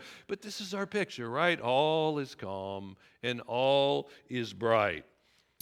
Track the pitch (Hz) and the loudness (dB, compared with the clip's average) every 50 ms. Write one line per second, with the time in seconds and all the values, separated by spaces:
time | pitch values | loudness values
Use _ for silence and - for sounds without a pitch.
0 | - - - - - - 202 196 - 208 - - 214 185 196 196 196 196 - 208 | -2 -12 -20 -18 -10 -10 -10 -8 -8 -12 -10 -10 -8 -6 -4 -6 -6 -2 -2 -2
1 | 185 - - - 120 117 120 143 170 175 170 - - 120 127 135 151 156 156 160 | -2 -2 -4 -8 -6 -4 0 2 2 2 2 2 0 2 2 4 4 4 4 2
2 | 156 156 151 147 135 127 - - - 95 98 95 95 98 98 98 98 95 95 - | 2 2 0 -2 -4 -6 -8 -10 -8 -8 -6 -6 -6 -6 -6 -8 -8 -10 -14 -16
3 | _ - _ _ - 123 123 120 110 - 113 123 131 135 139 139 139 139 143 143 | _ -20 _ _ -4 -4 -4 -4 -4 -4 0 2 4 4 4 4 4 4 2 0
4 | - - - - _ - 127 123 117 107 98 92 113 113 113 110 104 101 85 76 | -2 -6 -12 -20 _ -8 -6 -4 -4 -4 -6 -2 2 4 6 6 6 4 0 -2
5 | - _ _ _ _ _ _ _ _ _ _ - | -8 _ _ _ _ _ _ _ _ _ _ -14